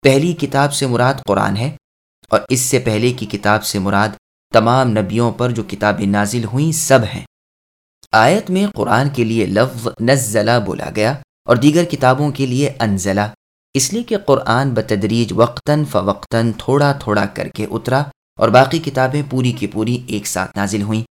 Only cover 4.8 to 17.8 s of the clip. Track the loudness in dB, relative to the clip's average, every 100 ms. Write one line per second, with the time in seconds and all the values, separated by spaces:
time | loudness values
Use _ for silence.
4.8 | 2 0 0 0 0 0 -4 -2 -6 -2
5.8 | -2 0 0 0 0 -2 -4 -2 -2 -2
6.8 | 2 2 2 -6 -14 _ _ _ _ _
7.8 | _ _ _ 2 4 2 0 -2 -2 -2
8.8 | 0 2 0 0 -2 0 0 2 0 -2
9.8 | -8 -4 0 0 2 0 2 0 0 -6
10.8 | -6 -2 -2 -2 -10 _ 0 4 6 4
11.8 | 0 2 2 2 0 -2 -2 0 -2 -2
12.8 | -2 -2 0 -2 -2 -6 _ _ _ -4
13.8 | -2 -4 -4 -4 2 0 2 0 0 -2
14.8 | -2 -2 0 0 0 2 2 0 -2 0
15.8 | 0 0 -2 -4 -4 -2 0 -2 -2 2
16.8 | 2 0 -2 0 0 -4 -10 -6 -6 -6